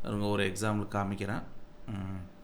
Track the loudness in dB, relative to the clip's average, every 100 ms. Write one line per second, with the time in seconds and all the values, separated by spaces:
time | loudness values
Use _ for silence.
0 | 0 2 4 4 4 4 2 2 2 0
1 | 0 0 0 -2 -4 -8 -10 -10 -6 -4
2 | -4 -4 -8 -12